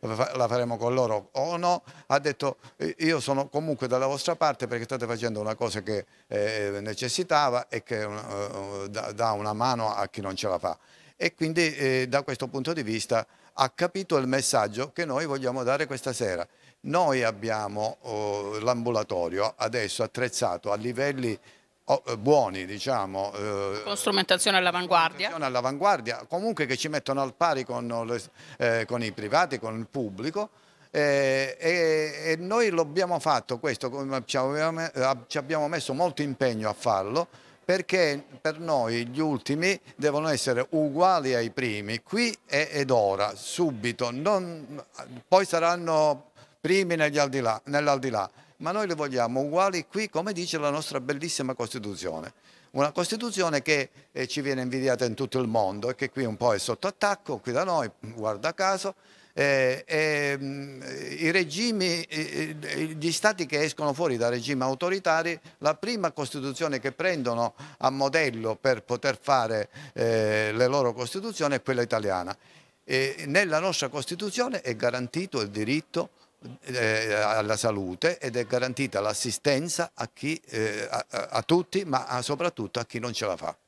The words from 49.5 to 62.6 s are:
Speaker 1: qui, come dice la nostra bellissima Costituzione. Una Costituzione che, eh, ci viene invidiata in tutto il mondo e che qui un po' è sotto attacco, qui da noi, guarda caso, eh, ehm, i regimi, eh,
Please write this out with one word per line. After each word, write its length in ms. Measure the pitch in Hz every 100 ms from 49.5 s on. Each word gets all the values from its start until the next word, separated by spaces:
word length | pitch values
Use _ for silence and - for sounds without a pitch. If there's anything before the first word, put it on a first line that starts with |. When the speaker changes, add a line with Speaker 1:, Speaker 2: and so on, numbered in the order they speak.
| 160 196 180 151
Speaker 1:
qui, 200 | 196 214
come 240 | 156 185
dice 260 | 180 - 160
la 120 | 147
nostra 300 | 143 156 139
bellissima 540 | 123 143 165 - 131
Costituzione. 800 | 127 117 131 104 92 90 80 80 - _ - _
Una 200 | 131 147
Costituzione 720 | 147 175 220 240 196 175 147
che, 280 | 127 151 127 - -
eh, 160 | - 131
ci 120 | -
viene 220 | 139 131
invidiata 420 | 127 131 131 123
in 100 | 127
tutto 260 | 110 135 131
il 80 | 123
mondo 420 | 113 98 101 117
e 60 | 127
che 140 | 131
qui 140 | -
un 120 | 123 104
po' 180 | 120
è 40 | 104
sotto 260 | - 113 190
attacco, 520 | - 208 202 - 127
qui 120 | 127
da 140 | 123
noi, 260 | 190 170 117 -
guarda 560 | 110 117 110 104 135
caso, 400 | 170 190 190 196 190 _ - -
eh, 500 | - 143 135 131 127
ehm, 1000 | - 160 156 151 143 139 139 139 139 131 135 131 - 147
i 140 | 160
regimi, 720 | 180 170 151 240 220 185 170
eh, 520 | 165 156 151 147 156 156